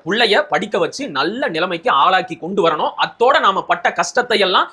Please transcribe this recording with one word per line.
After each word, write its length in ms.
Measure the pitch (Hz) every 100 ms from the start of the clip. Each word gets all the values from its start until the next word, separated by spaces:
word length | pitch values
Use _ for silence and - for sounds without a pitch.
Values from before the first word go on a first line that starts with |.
| 156
புள்ளைய 360 | 214 233 220
படிக்க 380 | - - 208 233
வச்சு 300 | - - 269
நல்ல 380 | 147 170 233 285
நிலைமைக்கு 420 | 156 - 170 -
ஆளாக்கி 440 | 160 170 190 180 160
கொண்டு 300 | 165 196 165
வரணும், 260 | 156 - -
அத்தோட 420 | 165 - 240 294
நாம 240 | 220 190 -
பட்ட 260 | - 226
கஷ்டத்தை 480 | 185 - - 240 208
எல்லாம் 320 | 185 220 339